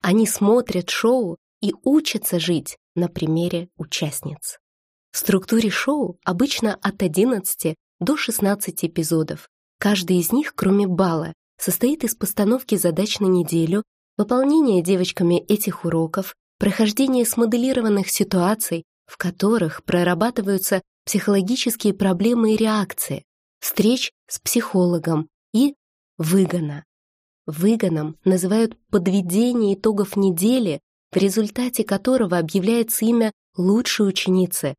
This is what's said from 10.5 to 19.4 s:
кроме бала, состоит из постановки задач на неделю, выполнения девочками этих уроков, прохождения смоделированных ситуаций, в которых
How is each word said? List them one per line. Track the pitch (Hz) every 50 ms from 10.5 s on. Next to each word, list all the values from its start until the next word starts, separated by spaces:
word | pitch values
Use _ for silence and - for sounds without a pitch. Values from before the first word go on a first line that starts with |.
| -
кроме | - - 196 196 202 202
бала, | 190 180 165 190 180 165 160 160 160 160 _ _ _ _ _
состоит | - - 175 - - 247 294 320 -
из | 220 -
постановки | _ - 185 - - 208 196 233 262 - - 220
задач | 190 - 180 160 160 190 214 - -
на | 208
неделю, | 190 185 180 170 156 165 165 165 160 175 208 220 _ _ _ _ _ _
выполнения | - 208 208 247 247 269 277 294 320 302 254 202 180 165
девочками | 175 196 180 180 175 - - 185 170 175
этих | 175 - - 208 208 - 208 175 - -
уроков, | 170 165 165 165 160 160 196 185 - - _ _ _ _ _
прохождения | - 208 185 - 226 214 208 214 269 262 262 247 233
смоделированных | 226 - - 233 226 220 240 240 262 262 254 226 220 208 196 190 -
ситуаций, | - - 196 190 - 180 175 185 220 220 - - 175 165 165 _ _ _ _
в | _ -
которых | - - 180 180 _